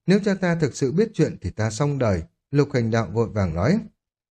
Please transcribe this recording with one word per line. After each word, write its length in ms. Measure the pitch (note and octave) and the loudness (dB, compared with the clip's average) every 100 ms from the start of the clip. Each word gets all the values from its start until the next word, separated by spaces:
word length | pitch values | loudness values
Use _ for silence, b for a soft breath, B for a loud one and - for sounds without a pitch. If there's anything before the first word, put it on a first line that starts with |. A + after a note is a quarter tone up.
| - | 2
Nếu 120 | G3+ G#3 | 2 2
cha 80 | |
ta 220 | F#3+ F3+ E3 | 0 0 0
thực 200 | D3 - | -2 0
sự 160 | C3 | 0
biết 200 | D#3+ A3 | 0 0
chuyện 240 | - D3 - | 0 -2 -2
thì 80 | F#2 | -8
ta 200 | - A2 | -4 -4
xong 300 | A2 D3 C#3+ | -2 -2 0
đời." 240 | A#2 F2+ E2 _ _ | 0 0 -4 _ _
Lục 180 | C#3+ C#3+ | 0 0
Hành 180 | C3 A2+ | 0 0
Đạo 160 | A2+ F2+ | 0 0
vội 160 | G#2+ A2 | -2 -2
vàng 260 | G#2 F#2 D#2+ | 0 -2 0
nói. 240 | A2+ A3 - _ _ _ _ | 0 0 -2 _ _ _ _